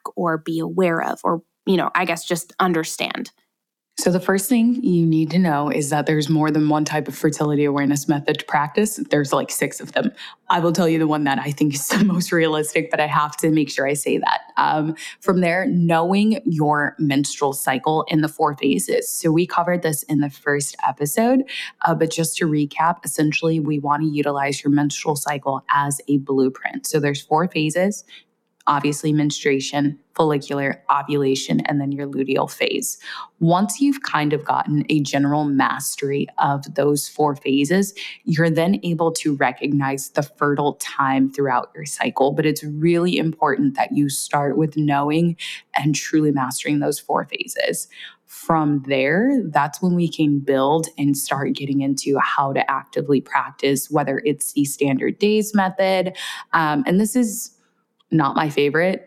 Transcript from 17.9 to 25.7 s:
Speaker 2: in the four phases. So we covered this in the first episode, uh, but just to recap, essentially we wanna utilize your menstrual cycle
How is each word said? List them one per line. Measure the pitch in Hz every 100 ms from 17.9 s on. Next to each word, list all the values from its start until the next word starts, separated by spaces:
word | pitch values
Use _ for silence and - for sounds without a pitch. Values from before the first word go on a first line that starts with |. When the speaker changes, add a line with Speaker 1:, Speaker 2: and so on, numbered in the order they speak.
| 156 151
Speaker 2:
in | 156
the | 156
four | - 151 143
phases. | 139 190 - - -
So | - 165
we | 160 180
covered | 175 170 180
this | 160 147
in | - 147
the | 143
first | - 147 143 143 - 139
episode, | 143 147 226 233 262 262 - - - 170
uh, | 160
but | 160
just | 165 160 -
to | 165
recap, | 151 143 - 165 175 147
essentially | - 151 - 165 160
we | 147 147
wanna | 143 147 156
utilize | 147 147 143 139 139
your | 143
menstrual | 143 147 - 160 147
cycle | 147 143 139 135 -